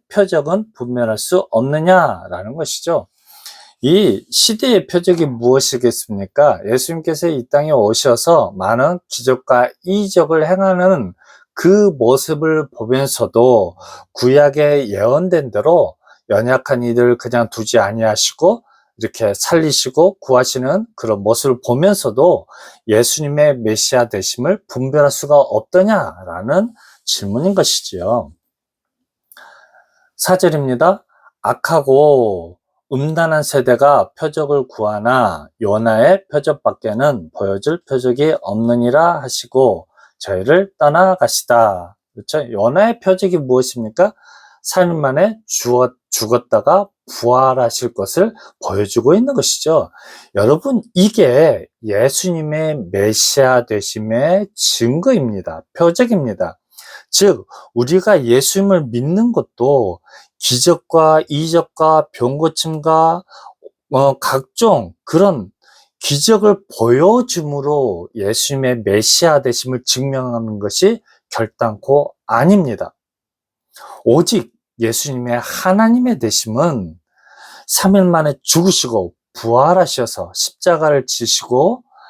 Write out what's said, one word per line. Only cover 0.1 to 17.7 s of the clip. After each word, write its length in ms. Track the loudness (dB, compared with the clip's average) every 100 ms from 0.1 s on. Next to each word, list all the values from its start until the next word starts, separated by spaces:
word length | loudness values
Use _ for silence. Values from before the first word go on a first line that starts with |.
| -2 0 0 -2 -4 -4
분별할 440 | -10 -8 -4 -2 -4
수 300 | -2 -2 0
없느냐?"라는 1040 | -2 -2 0 4 4 4 -2 -10 -12 -12 -10
것이죠. 520 | -10 -8 -4 -4 -4 _ _ -20 -20 -20 -20 _
이 440 | 2 4 2 0 -4
시대의 560 | 0 0 0 2 2 0
표적이 400 | -2 0 0 0
무엇이겠습니까? 1300 | 0 2 2 2 0 -2 -2 -6 -10 -4 2 2 0 -2
예수님께서 600 | -4 -2 -6 -6 -4 -2
이 200 | -4 -2
땅에 220 | -2 2
오셔서 840 | 2 2 2 0 0 2 2 2 -4
많은 420 | -2 0 0 -2 -8
기적과 640 | -6 -2 -2 2 2 2 -4
이적을 640 | -4 -4 0 0 2 2 0
행하는 640 | 0 0 2 2 0 -2 -12 _ _ _ -2
그 300 | 4 4 4 2
모습을 720 | 2 2 0 -4 0 -2 -4
보면서도 1080 | -10 -4 -2 -2 -4 -2 2 4 4 0 -6 -20 -20 -20
구약에 760 | -2 2 4 4 2 2 2 -2
예언된 600 | -2 0 0 0 -2 -2
대로 460 | -2 2 2 2 -4 _ _ -4
연약한 540 | -2 0 0 0 -2
이들 340 | 0 2 2 2
그냥 320 | -2 -2 -2
두지 300 | -6 -2